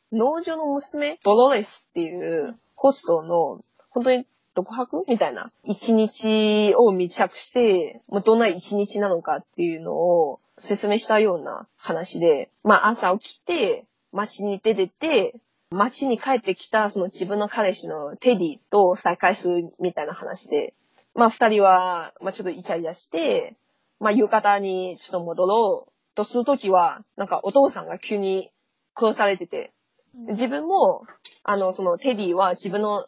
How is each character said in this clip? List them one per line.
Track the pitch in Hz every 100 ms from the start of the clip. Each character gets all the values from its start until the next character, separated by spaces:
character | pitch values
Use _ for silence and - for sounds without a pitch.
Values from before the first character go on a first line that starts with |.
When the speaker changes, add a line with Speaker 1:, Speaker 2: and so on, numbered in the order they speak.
| _
Speaker 1:
農 | 220 247 330
場 | 359 320
の | 294
娘、 | 285 - 294 294 320
ド | 202
ロ | 214 262
レ | 240
ス | 214 - _
っ |
て | 175
い | 160 180 165 165
う | 143 226 _ -
ホ | 277
ス | 269 -
ト | 165
の、 | 160 170 147
Speaker 2:
う | 95
ん。 | _ _ _
Speaker 1:
本 | 247
当 | 247
に | 254 - _ _ -
独 | 190
白 | 233 247 302 381
み | 233
た | 156
い |
な | 113 233 _
一 | - 196 -
日 | 220 214 - 220 214 214 214 208 208
を | 233
密 | 190 175 -
着 | 190 -
し | -
て、 | 247 233 185 156 - -
ま | 202
あ、 |
ど | 220 226
ん |
な | 226
一 | 175 - 202
日 | 208 202
な | 202
の | 170
か | 156 147
っ | - -
て |
い | 170 165
う |
の | 170 151
を | 175 175 147 - _ _
説 | - 202 208
明 | 214
し | -
た | 214
よ | 214 170
う |
な | - - - _
話 | - 165 185 170
で、 | 170 143 - _
ま | 208 202 214
あ、 |
朝 | 233 180 202
起 | - -
き |
て、 | - 339 190 - - _ _
街 | 190 208 - 202
に | 196
出 | 220 202
て | 185
て、 | _ 320 262 165 - _ _ _
街 | 180 233 - 269
に | 226
帰 | 269
っ | 254
て | 196
き | 185 -
た | 220 208
そ | 202
の | 180
自 | - 185
分 | 208
の | 208
彼 | - 196
氏 | 202 160
の | 156 147 -
テ | 254 202
デ |
ィ | 165 139 _
と | 208 180 180
再 | 180 175
会 | 180
す | 208 180
る | 175 170 -
み | 180
た | 156
い | 151
な |
話 | - - - -
で、 | 147 - - _ _ _ -
ま | 226
あ、 |
二 | - 233
人 | 214
は、 | 196 185 185 175 160 -
ま | 190
あ、 |
ち | 190
ょ |
っ | 185
と |
イ | 180
チ | 180
ャ | 175
イ |
チ | 165
ャ |
し | 180 -
て、 | 330 294 190 - - _ _ _ _
ま | 214
あ、 |
夕 | 208 208
方 | 220 208 202
に | 196 185 185 170
ち | -
ょ |
っ | 185
と | 170
戻 | 165 185
ろ | 220 208 165 -
う | _ _ -
と |
す | 208 247
る | 240
と | 277
き | 196
は、 | 180 165 - - -
な | 196
ん |
か | 165
お | 196
父 | 269 277
さ | 190
ん | 165
が | 175
急 | - 208
に | 196 190 - _ _ _ _ -
殺 | 220
さ | 214 202
れ | 185
て | 175
て、 | - - _ _ _ _ 247
Speaker 2:
う |
ん。 | 226
Speaker 1:
自 | 214 240
分 | 285 320
も、 | 381 208 160 - - - -
あ | - 202
の、 | 190
そ | 185
の | 185 170
テ | -
デ | 214 185
ィ | 175
は | 214
自 | 269 196
分 | 202
の、 | 214 202